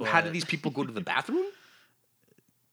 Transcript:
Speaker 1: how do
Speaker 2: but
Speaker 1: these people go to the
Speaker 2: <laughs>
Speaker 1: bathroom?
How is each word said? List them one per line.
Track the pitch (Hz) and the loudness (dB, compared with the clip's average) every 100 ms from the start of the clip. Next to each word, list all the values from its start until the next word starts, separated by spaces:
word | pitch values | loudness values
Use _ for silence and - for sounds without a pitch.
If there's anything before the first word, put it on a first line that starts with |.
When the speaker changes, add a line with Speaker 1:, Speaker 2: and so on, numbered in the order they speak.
| 110 | 2
Speaker 1:
how | 165 | 4
do | 165 | 4
Speaker 2:
but | |
Speaker 1:
these | 165 156 | -2 -2
people | 160 - | -2 -2
go | 127 | -2
to | 131 | -2
the | 113 | -4
Speaker 2:
<laughs> | |
Speaker 1:
bathroom? | 175 104 - 320 392 - - - _ _ _ _ _ _ _ _ _ | 0 0 0 -2 -2 -8 -20 -20 _ _ _ _ _ _ _ _ _